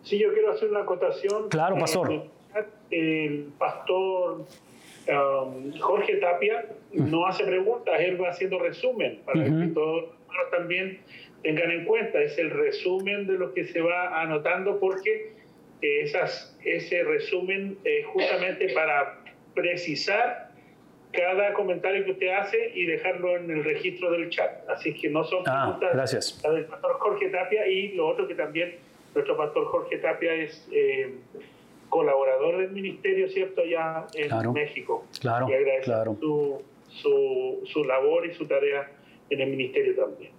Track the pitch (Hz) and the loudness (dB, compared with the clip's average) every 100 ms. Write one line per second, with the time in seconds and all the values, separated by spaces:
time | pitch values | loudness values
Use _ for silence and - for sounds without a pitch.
0 | - 202 214 214 214 214 220 208 196 180 | -2 2 4 4 2 2 0 0 0 0
1 | 180 147 196 208 214 160 165 185 165 185 | 0 0 0 0 0 2 2 2 2 2
2 | 139 151 - - - 208 - - - 170 | 0 -2 -6 -18 -6 -6 -6 -10 -6 -2
3 | 160 156 151 147 147 - 151 - - 185 | 0 0 -2 -4 -8 -4 -4 -4 0 0
4 | 190 185 175 160 151 - - - - - | 2 0 -2 -4 -12 -18 -20 -20 -20 -8
5 | - 143 139 139 131 131 135 147 - 202 | -2 2 2 2 -2 -6 -10 -2 2 2
6 | 202 196 175 175 214 233 - - - 160 | 2 2 2 2 2 0 -4 -14 -6 0
7 | 143 160 185 180 202 185 196 240 - 160 | 2 4 2 2 2 2 2 0 2 2
8 | 180 180 180 175 190 180 170 - 254 233 | 2 0 -2 -2 -2 0 -2 0 -2 0
9 | - - - 160 139 156 170 160 156 165 | -2 -4 -2 2 4 2 2 2 0 0
10 | 165 - - 185 175 180 170 180 190 190 | -4 -14 -10 -4 0 0 0 -2 -4 -8
11 | - - - - 160 156 170 170 170 226 | -18 -20 -20 -6 -2 0 0 0 2 2
12 | 208 151 147 - 160 143 147 - 180 190 | 2 2 2 0 -2 2 0 2 0 0
13 | 196 202 196 185 175 - - 170 170 175 | -2 -4 -2 -2 0 -4 -4 0 0 0
14 | 180 156 160 151 156 180 196 196 190 190 | -2 -2 0 0 0 0 0 0 0 0
15 | 214 220 - - - - - - 151 147 | 0 -2 -4 -14 -20 -20 -20 -4 0 0
16 | 147 185 156 - - - - 165 - 175 | 0 0 -2 -4 -12 -8 -2 -2 0 0
17 | 156 151 - 180 185 196 196 190 - 220 | 2 0 0 -2 -2 -2 -4 -4 0 0
18 | - 185 202 180 180 - - - 156 143 | 0 0 2 0 0 0 0 2 2 2
19 | - - - - - - 175 175 - 139 | 0 -6 -20 -20 -6 -2 0 -2 -4 -4
20 | - 202 240 - - - - - - - | 0 2 2 -2 -12 -20 -20 -20 -20 -20
21 | - 175 175 185 202 202 185 170 185 196 | -6 0 2 4 2 2 0 0 0 0
22 | 190 170 185 190 196 226 226 185 170 156 | 0 0 0 0 2 0 0 -2 -2 0
23 | 185 175 180 180 170 156 147 147 180 175 | -2 -2 0 0 0 -2 0 -2 -4 -2
24 | 180 170 165 - 123 - - 127 160 147 | 0 0 -2 -2 -2 -2 -8 -4 -4 -4
25 | 156 151 - 277 135 131 131 123 185 127 | -2 0 0 0 0 0 0 0 0 2
26 | 131 117 - - 151 160 151 - 180 - | 2 0 -4 -2 0 0 0 -4 -2 0
27 | 208 196 190 180 - 214 196 190 196 185 | 0 0 0 0 0 2 2 0 -2 0
28 | 156 170 180 165 151 156 175 - - - | 0 0 -2 -2 -4 -2 -4 -6 -20 -20
29 | - 147 139 151 151 165 147 170 - - | -4 -2 0 0 0 0 0 -2 -2 -2
30 | 160 - 165 160 156 - - 143 139 135 | -2 0 0 0 -4 -10 -2 2 4 2
31 | 135 - - - - - - - - 165 | -2 -6 -16 -20 -20 -20 -20 -20 -2 2
32 | 151 135 135 131 156 175 190 196 190 - | 4 4 4 4 2 0 -2 -4 -8 -2
33 | 196 190 185 196 185 - 170 165 160 160 | 0 2 2 0 -2 0 0 0 -2 -4
34 | 160 165 147 143 117 135 147 131 - - | -8 -4 -2 0 0 0 -2 -6 -4 -4
35 | - - 123 117 131 135 139 131 127 113 | -4 -6 -2 0 2 2 2 0 0 0
36 | 110 107 156 147 143 135 - - - - | 0 -2 -2 0 0 -4 -10 -20 -20 -4
37 | 143 139 135 127 131 127 - 156 135 131 | 2 4 4 0 -2 -4 -4 -2 2 2
38 | 139 170 170 170 147 143 143 139 - - | 4 2 0 -8 0 2 2 0 -4 -14
39 | - - - 139 135 135 127 - 131 - | -20 -20 -6 -2 -2 -2 0 2 2 2
40 | - - - | 0 -4 -16